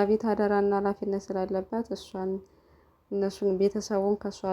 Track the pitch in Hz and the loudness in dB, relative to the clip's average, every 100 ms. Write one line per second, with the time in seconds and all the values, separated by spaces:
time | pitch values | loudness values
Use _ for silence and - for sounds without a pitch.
0 | 202 214 226 208 208 202 202 202 202 202 | 4 4 2 2 2 4 4 2 0 -2
1 | 208 196 - 190 190 190 190 226 233 190 | -2 -4 -4 -4 -2 -2 -2 -4 -4 -8
2 | - 190 185 190 190 _ _ _ _ _ | -8 -6 -4 -4 -8 _ _ _ _ _
3 | _ 202 196 190 202 190 196 208 - 202 | _ -2 -2 0 0 2 2 0 -2 0
4 | 196 208 202 - 190 | 2 0 -2 -6 -2